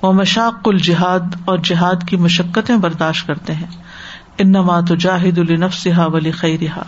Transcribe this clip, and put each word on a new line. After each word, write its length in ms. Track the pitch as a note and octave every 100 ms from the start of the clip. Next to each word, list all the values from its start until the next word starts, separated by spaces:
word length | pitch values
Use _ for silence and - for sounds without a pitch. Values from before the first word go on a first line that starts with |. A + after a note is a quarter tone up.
وَمَشَاقُّ 680 | F#3+ F#3+ F#3+ G#3+ A#3 A3+ A3
الْجِهَادِ، 520 | G3 E3 E3+ F3+ F#3 F3 -
اور 140 | - F3+ F3
جہاد 360 | E3+ F3 F#3 -
کی 80 | F#3
مشقتیں 600 | E3+ E3+ F3 E3+ D#3+ A#3
برداشت 500 | F#3 D#3+ D#3+ D#3+ -
کرتے 260 | D3 -
ہیں، 160 | D#3 E3+ - - - - - - -
إِنَّمَا 360 | G3 F#3+ F3+ F3
تُجَاهِدُ 560 | E3+ E3+ F3 F#3 F#3 F3 E3
لِنَفْسِهَا 560 | E3 F#3 F#3 F#3 E3+ E3
وَلِخَيْرِهَا 720 | D#3+ D#3 D#3+ E3 D#3+ D#3+ E3